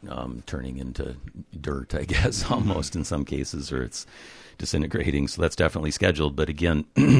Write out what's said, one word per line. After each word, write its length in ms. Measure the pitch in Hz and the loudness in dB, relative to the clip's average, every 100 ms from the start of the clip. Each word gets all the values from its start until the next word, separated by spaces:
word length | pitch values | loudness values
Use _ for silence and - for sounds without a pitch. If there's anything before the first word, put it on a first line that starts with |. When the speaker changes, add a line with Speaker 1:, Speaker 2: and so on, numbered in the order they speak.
| - | -10
Speaker 1:
um, 340 | 64 64 60 - | -8 -8 -10 -8
turning 320 | 69 64 65 | -8 -6 -8
into 380 | 65 64 65 65 67 - - - | -8 -6 -8 -8 -14 -16 -14 -10
dirt, 340 | 73 69 67 | -6 -6 -4
I 100 | 76 | -4
guess, 380 | 69 - - - | 0 2 2 2
<laughs> 20 | |
Speaker 2:
Mm-hmm. 80 | - | 0
Speaker 1:
almost 400 | - 110 90 82 87 | 0 2 0 -2 -4
in 80 | |
some 200 | 73 76 | -2 -2
cases, 480 | 69 69 69 71 69 | -2 -4 -4 -6 -4
or 100 | 67 | -4
it's 240 | 58 - - - - - - - | -4 -8 -14 -18 -20 -20 -18 -10
disintegrating. 720 | - 80 76 82 - 71 71 | -2 -2 0 0 0 2 0
So 140 | - | 0
that's 140 | 85 - | 0 2
definitely 340 | 82 - 78 | 0 2 -2
scheduled. 460 | - 95 78 76 69 | 2 2 2 0 0
But 120 | 78 | -2
again, 360 | 76 85 76 - | 2 2 2 0
<clears throat> 40 | - 139 131 | 4 8 8